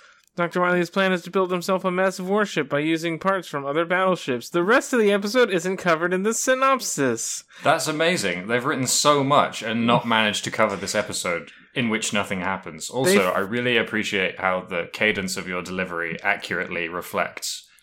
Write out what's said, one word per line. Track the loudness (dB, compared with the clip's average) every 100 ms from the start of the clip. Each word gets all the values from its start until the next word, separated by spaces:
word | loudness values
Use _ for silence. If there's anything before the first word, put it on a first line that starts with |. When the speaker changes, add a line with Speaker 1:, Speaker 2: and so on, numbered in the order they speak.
| -20 _ _ -4
Speaker 1:
Doctor | -2 0
Wily's | 2 2 0
plan | 2 2
is | 0
to | -2
build | 0 0
himself | 0 0 0
a | 0
massive | 0 0 0 -2
warship | 0 0 -2 -2
by | 0
using | 0 0 -2 -2
parts | 0 -2 -2
from | -6 -2
other | 0
battleships. | 0 2 2 2 0 -4 -2
The | 0
rest | 4 2 4
of | 2
the | 4
episode | 2 2 2 2
isn't | 2 -2 -2
covered | 0 2 2
in | 0
the | 0
synopsis. | 0 0 2 2 2 0 0 0 0 -4 -8 -12 -4
Speaker 2:
That's | 0 2 0
amazing. | 0 0 2 0 -2 -2
They've | -2
written | 0 -2 0
so | 2 4 4 4
much | 4 2 0
and | -4 0 4
not | 4 4
managed | 2 2 0 -2
to |
cover | 2 2 0
this | -2 -2
episode | -2 -2 -2 -4 -6 -20 -10 -4
in | 0
which | 0 0
nothing | -2 -2 -2
happens. | -4 -4 -8 -12 -8
Also, | -2 4
Speaker 1:
They | 4
f- | 4 0
Speaker 2:
I |
really | -2 -2 2 2
appreciate | 2 -2 -2 0 -2 0
how | 0 0
the | -2 -4 -4
cadence | 0 0 2 -2 -6
of | -6
your | -6
delivery | -6 -4 -4 -4 -6 -4
accurately | -2 -2 -2 -6 -4 -4 -6
reflects | -6 -6 -2 -4 -4 -10 -10 -14 _